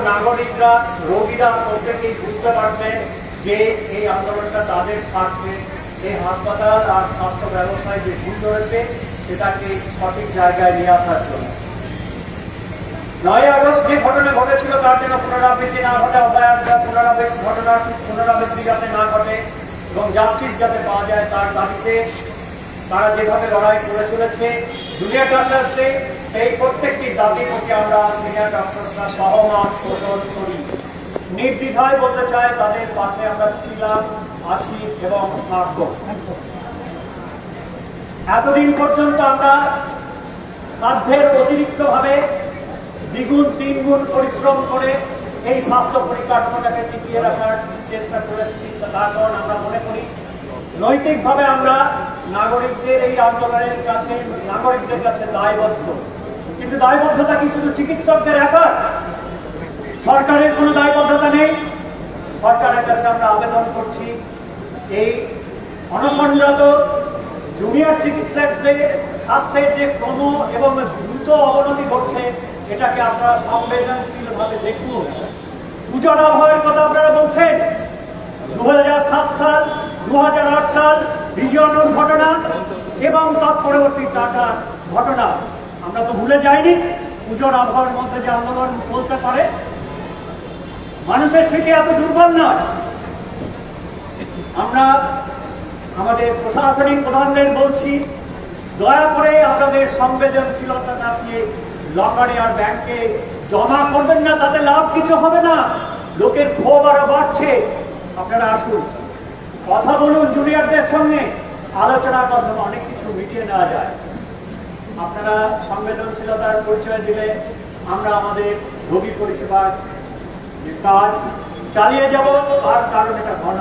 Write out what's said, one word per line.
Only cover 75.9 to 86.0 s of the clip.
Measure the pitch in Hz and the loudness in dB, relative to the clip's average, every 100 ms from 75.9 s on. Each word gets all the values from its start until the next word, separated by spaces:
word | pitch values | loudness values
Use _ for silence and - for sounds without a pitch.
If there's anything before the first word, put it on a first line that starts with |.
| 247 311 302 302 | 0 2 6 6
আবহাওয়ার | 302 311 311 302 | 6 6 6 4
কথা | 302 302 | 4 4
আপনারা | 302 311 302 | 4 4 6
বলছেন, | 302 - 339 311 330 - - - - - - - 127 131 | 4 4 4 4 0 -4 -8 -12 -14 -12 -12 -12 -10 -2
দু | 233 | 4
হাজার | 285 285 294 285 | 4 4 2 2
সাত | 285 294 277 | 0 0 0
সাল, | 302 302 302 - - - - | 2 2 2 -2 -8 -8 0
দু | 277 294 | 4 4
হাজার | 302 285 294 | 4 2 2
আট | 294 294 | 2 4
সাল, | 302 302 - - - - | 4 4 2 -4 -8 -4
ভিশন | 262 294 302 302 311 - | 0 4 4 6 4 4
ঘটনা | 302 311 311 320 - 320 - 180 - - 277 | 4 4 4 2 0 -4 -6 -8 -10 -2 2
এবং | 320 320 320 | 2 2 2
তৎপরবর্তী | 294 - 285 285 277 277 - 247 | 2 2 2 4 4 2 -4 -2
টাটার | 240 240 240 - - - - 202 | -2 0 -2 -2 -8 -12 -4 -2
ঘটনা। | - 247 226 - - - - - 175 | 0 0 0 -2 -6 -12 -14 -12 -8
আমরা | 220 | -4